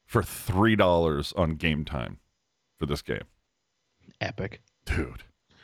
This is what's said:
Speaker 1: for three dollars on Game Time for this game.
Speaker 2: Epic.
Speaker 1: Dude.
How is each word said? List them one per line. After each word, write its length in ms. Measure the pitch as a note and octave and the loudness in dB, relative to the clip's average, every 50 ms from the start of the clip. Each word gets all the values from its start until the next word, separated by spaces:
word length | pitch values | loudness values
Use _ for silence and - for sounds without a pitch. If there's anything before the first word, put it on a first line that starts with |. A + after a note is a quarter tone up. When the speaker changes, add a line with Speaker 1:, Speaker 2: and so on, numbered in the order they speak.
| _ | _
Speaker 1:
for 180 | - - A#2 F2+ | -2 0 0 0
three 540 | - - - - - F#2 F#2 G#2 A2+ A2 | -2 -6 -10 -8 -2 2 4 4 6 6
dollars 560 | G#2 G2 F2+ F2 E2+ E2+ D#2+ D2+ C#2+ D2 - - | 6 6 6 6 6 4 2 2 0 -2 -4 -2
on 200 | - F2+ D#2 D#2+ | 0 0 0 0
Game 300 | D2+ E2 E2 D#2 D2 D#2 | -2 -2 -2 -2 -2 -4
Time 320 | - - C2+ A#1 G1+ - - _ _ _ _ _ _ _ _ _ _ _ - | -6 -6 -8 -8 -8 -12 -16 _ _ _ _ _ _ _ _ _ _ _ -8
for 60 | E2+ | -6
this 160 | C#2+ D2 D2 | -4 -4 -4
game. 220 | - - B1+ G1+ - _ _ _ _ _ _ _ _ _ _ _ _ _ _ _ _ _ - - | -6 -6 -8 -8 -8 _ _ _ _ _ _ _ _ _ _ _ _ _ _ _ _ _ -12 -10
Speaker 2:
Epic. 400 | - F2+ - - F#2+ G2 - - _ _ _ _ - | -10 -8 -8 -8 -10 -10 -12 -14 _ _ _ _ -8
Speaker 1:
Dude. 380 | - - - D2+ B1+ - - - - _ _ _ _ _ _ | -6 -4 -4 -4 -6 -10 -16 -20 -20 _ _ _ _ _ _